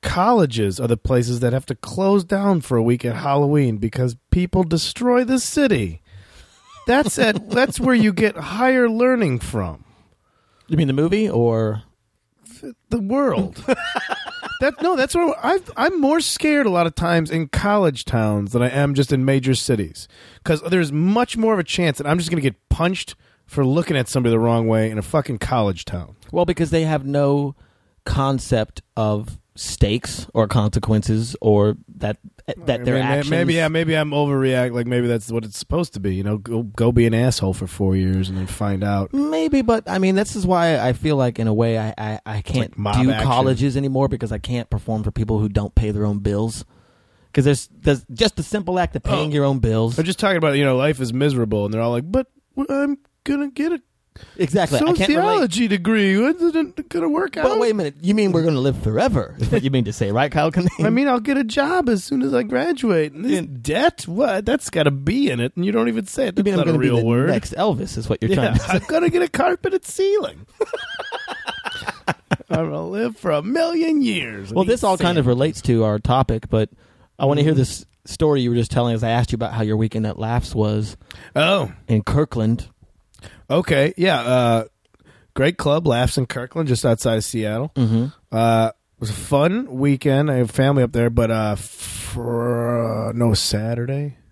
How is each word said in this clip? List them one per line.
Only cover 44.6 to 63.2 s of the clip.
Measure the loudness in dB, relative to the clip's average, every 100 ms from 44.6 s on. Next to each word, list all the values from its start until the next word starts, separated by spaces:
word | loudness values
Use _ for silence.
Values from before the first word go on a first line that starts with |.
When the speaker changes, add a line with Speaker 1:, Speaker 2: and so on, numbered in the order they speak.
| -4
Speaker 2:
perform | -6 -4 -4
for | -4
people | -4 -2 0
who | 0
don't | 0 2 2
pay | 2
their | 0 0
own | 0
bills. | 0 0 -2 -6 -14 _ _ _ _ _ _
'Cause | 0 2
there's, | 2 -4 -4
there's | 0 0 -2
just | 0 0 0
the |
simple | -6 -4 -2 -2
act | -2 -4
of |
paying | -2 -2 0
Speaker 1:
Oh. |
Speaker 2:
your | 0 0
own | 2
bills. | 0 0 0 -2
Speaker 1:
They're | -2
just | 0
talking | 0 2
about, | 2 2
you | 2
know, | 2
life | 0 -2
is | -4
miserable, | 0 0 0 0 0 -2
and |
they're | -2
all | -2
like, | -2 -2
"But | -4 -4 _ _ -8
w-, | -4 -2
I'm | -2 -4 _ _
gonna | -6 -4 -4
get | -4 -4
a | -4 _ _ _ -20 -20 -4
Speaker 2:
Exactly. | -2 0 0 2
I |
can't | 2 2
relate. | 2
Speaker 1:
sociology | 2 2 2 2 0 0
degree. | 0 2 2 4 4
When's | 2 2
it | 0 0 -2 -6 -8
gonna | -2 0
work | 0 -2 0
out?" |
Speaker 2:
But | 0 2
wait | 2
a | 0
minute. | -2 -2
You | 0 2
mean | 4
we're | 4
gonna | 2 2
live | 2 0
forever? | 0 2 2 0 -4 -4
Is | 0
what | 0
you | 2
mean | 0 0
to |
say, | -2 0
right, | 0 0
Kyle | 0 0
Kinane? | 2 0 2
Speaker 1:
I | 2
mean, | 2 2
I'll | 2
get | 0 0
a |
job | 0 0 0 2 2
as | 0
soon | 0 -2
as | 0
I | 0
graduate. | 0 -2 -2 -2 2 2 0
And | -4